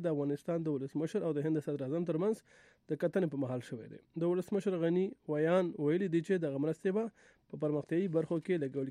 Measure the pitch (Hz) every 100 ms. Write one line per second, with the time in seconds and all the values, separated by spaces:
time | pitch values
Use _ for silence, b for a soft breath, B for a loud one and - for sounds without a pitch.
0 | 175 147 143 143 - 170 160 143 135 147
1 | 160 208 165 147 151 156 147 143 131 160
2 | 170 160 196 226 b b b b - 156
3 | 175 156 165 139 131 127 120 123 117 107
4 | - - 170 180 180 202 196 185 165 180
5 | 190 - - 151 160 180 180 165 147 170
6 | 190 165 156 185 160 135 151 156 196 196
7 | 226 b b b _ 151 151 147 - 165
8 | 196 160 156 170 - 180 139 139 135